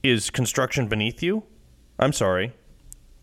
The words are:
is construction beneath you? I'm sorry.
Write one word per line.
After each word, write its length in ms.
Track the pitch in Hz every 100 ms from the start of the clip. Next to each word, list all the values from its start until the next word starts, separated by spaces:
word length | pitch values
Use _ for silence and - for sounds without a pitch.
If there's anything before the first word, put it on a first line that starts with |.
is 280 | 135 120 -
construction 580 | - 120 - 131 139 113
beneath 340 | 107 107 117
you? 220 | 170 214 - - - - - -
I'm 120 | 135
sorry. 400 | - 101 92 104 - - - - - - -